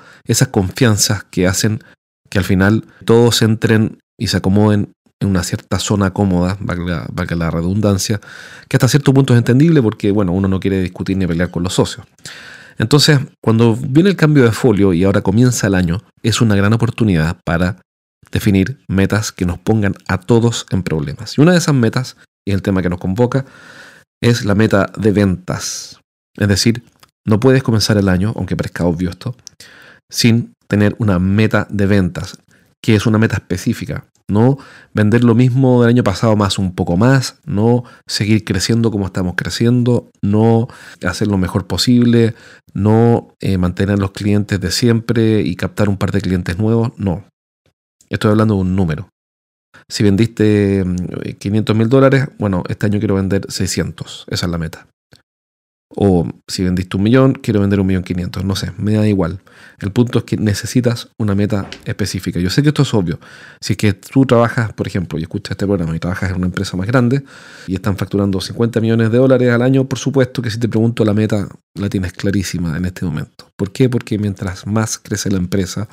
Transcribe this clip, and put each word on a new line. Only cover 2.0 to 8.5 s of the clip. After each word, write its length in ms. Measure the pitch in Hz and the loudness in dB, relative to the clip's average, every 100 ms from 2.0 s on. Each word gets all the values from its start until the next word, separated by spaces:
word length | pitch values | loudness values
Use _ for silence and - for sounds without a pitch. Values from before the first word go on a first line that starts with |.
| _ _ _ | _ _ _
que 80 | 104 | -4
al 80 | 90 | 0
final 400 | 95 98 110 - _ - | 2 4 2 -2 _ 2
todos 360 | 117 120 - | 4 4 4
entren 560 | 110 110 110 113 110 - _ _ | 2 2 2 2 2 -4 _ _
y 80 | 110 | -4
se 100 | 92 | -2
acomoden 560 | 95 98 107 104 95 _ _ _ | 0 2 4 2 -2 _ _ _
en 100 | 101 | -2
una 140 | 92 | -2
cierta 360 | 87 113 - 95 | -2 -8 -6 -6
zona 320 | - 104 95 | -2 0 0
cómoda, 460 | 98 101 90 90 98 | 0 0 0 0 -4
valga, 480 | 92 90 87 82 57 | -6 -6 -6 -6 -8
valga 240 | - 90 85 | -8 -6 -4
la 140 | 82 | -2
redundancia, 680 | 82 85 101 104 98 - 104 - - - | -2 -2 0 0 0 -2 -6 -8 -20 -20